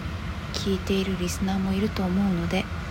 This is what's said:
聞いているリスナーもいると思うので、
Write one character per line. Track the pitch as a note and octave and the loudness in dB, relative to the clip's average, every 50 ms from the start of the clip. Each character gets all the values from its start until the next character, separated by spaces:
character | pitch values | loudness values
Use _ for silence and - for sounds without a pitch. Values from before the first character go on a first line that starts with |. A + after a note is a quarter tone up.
| - - - - - - - - - - - | -4 -6 -6 -6 -6 -6 -6 -6 -6 -4 -4
聞 | - - G2 - | -2 0 2 0
い | - | 2
て | - - G3 | 2 2 2
い | F#3+ F#3+ | 2 2
る | F#3+ F#3 F3+ | 0 0 0
リ | F3+ F3 | -2 -2
ス | - - | -2 0
ナ | G3 F#3+ F#3+ | 0 0 2
ー | F#3+ | 2
も | F#3+ F#3+ F#3+ | 0 0 2
い | G3 | 2
る | G#3+ G#3+ | 0 0
と | - - | 0 0
思 | F#3 F3+ | 0 2
う | F3+ G3 G3+ G3 F3+ | 2 4 4 4 2
の | E3+ E3+ | 2 0
で、 | E3+ F#3 F#3+ - - - - - - | 0 0 0 -2 -2 -4 -6 -6 -6